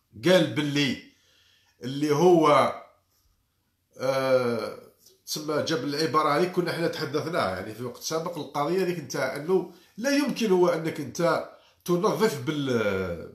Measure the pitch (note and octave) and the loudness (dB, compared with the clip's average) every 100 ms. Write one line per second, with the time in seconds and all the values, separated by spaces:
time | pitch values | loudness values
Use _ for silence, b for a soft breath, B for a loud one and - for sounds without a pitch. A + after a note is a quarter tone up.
0 | _ G#2+ D3 F#3 D3+ B2 D3 C#3+ C#3 A#2 | _ -2 4 6 4 0 0 0 0 -2
1 | - b b b b b b b B2+ C#3+ | -10 b b b b b b b -8 -2
2 | D3+ C#3+ F3+ E3 D3+ C3+ - - - _ | 0 4 6 6 6 6 4 -2 -16 _
3 | _ _ _ _ _ _ _ _ _ - | _ _ _ _ _ _ _ _ _ -6
4 | C3 C3+ C3 B2+ A#2+ A#2 G#2 - - _ | -2 0 2 2 2 -2 -6 -10 -18 _
5 | - _ - D#3 D3+ D3 - D3+ C#3+ C#3+ | -20 _ -12 -8 -4 -2 -2 -2 -2 -2
6 | D#3 D#3 D3+ D3 F3+ F3+ E3+ C#3+ E3 - | 0 2 2 2 0 0 -2 -2 -2 -4
7 | D3+ C#3+ D3+ E3+ G2 F#2 G#2 G#2+ B2 - | -4 -4 -2 -2 -2 -4 -8 -10 -10 -10
8 | - D#3+ E3+ D3+ C#3+ D3 D3 F#3+ F3+ E3+ | -6 -4 -4 -8 -8 -4 -2 0 -2 -4
9 | B2+ D3+ C3 C#3+ D3+ F#3 - B B B | -6 -4 -4 -4 0 0 0 B B B
10 | C4 C#4+ C4+ - A3 F#3 F3 E3 D#3+ D#3+ | 0 2 0 0 2 4 4 2 -2 -6
11 | B2+ C#3+ E3+ D3+ - B B B - F3 | -8 -2 0 0 -4 B B B -2 0
12 | G3+ D3 A3 C#3 B2+ D3+ C3+ A#2+ G#2 F#2+ | 0 2 0 0 -4 -4 0 0 0 -2
13 | F#2 E2+ E2+ | -4 -8 -12